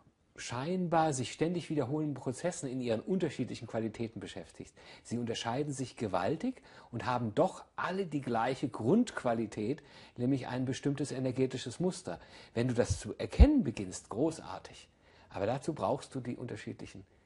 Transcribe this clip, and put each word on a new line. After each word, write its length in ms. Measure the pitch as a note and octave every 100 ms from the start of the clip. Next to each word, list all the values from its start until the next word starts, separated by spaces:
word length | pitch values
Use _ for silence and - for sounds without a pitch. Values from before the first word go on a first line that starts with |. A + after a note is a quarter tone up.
| _ _ _ -
scheinbar 760 | - A#2+ D3 F#3 F3 E3 D#3+
sich 220 | C3 A#2
ständig 360 | - D#3+ F3 -
wiederholenden 440 | D3+ A#2+ D3+ D3+ B2+
Prozessen 540 | - B2+ F3 F3 C3+
in 100 | B2+
ihren 220 | A#2+ A2
unterschiedlichen 640 | - F#3 E3 - A#2+ - A2+
Qualitäten 540 | A#2 A2 - A2+ G#2
beschäftigst. 520 | - - E2 - - - - -
Sie 140 | - A#2+
unterscheiden 560 | A#2 A2 A#2 B2+ D3+
sich 240 | C3+ B2 -
gewaltig 640 | G#2+ F#2 G2 D#3+ B3 - - - -
und 140 | A#2 G#2
haben 300 | B2 A#2 A#2+
doch 300 | F3+ - - -
alle 300 | D#3 F#3+ F#3
die 160 | D3
gleiche 480 | C3 A2+ A#2+ C3+ B2+
Grundqualität, 1120 | - A2+ G#3+ A#3+ - B2+ A#2 G#2+ - G#2+ D#3 - - - -
nämlich 320 | B2 C#3 B2
ein 160 | B2+
bestimmtes 480 | C3 B2+ C#3+ C#3 D3
energetisches 720 | C3 C3 B2 C3 C3 B2+ -
Muster. 380 | F3+ - - E2 - - -
Wenn 160 | A2+ B2+
du 40 |
das 260 | A#2 A2 -
zu 140 | G#2 -
erkennen 480 | A2+ - C#4 D4 F3
beginnst, 420 | - F#2+ F2 -
großartig. 800 | G2+ D#3+ D#3 D2+ F#2 - - - _ - - -
Aber 160 | F#2 G2+
dazu 280 | C3+ E3+
brauchst 420 | D3+ G2+ C3+ - C3+
du 60 |
die 160 | A#2+ -
unterschiedlichen 640 | A#2+ G#2+ - G#2+ A2 G2+ G2+ _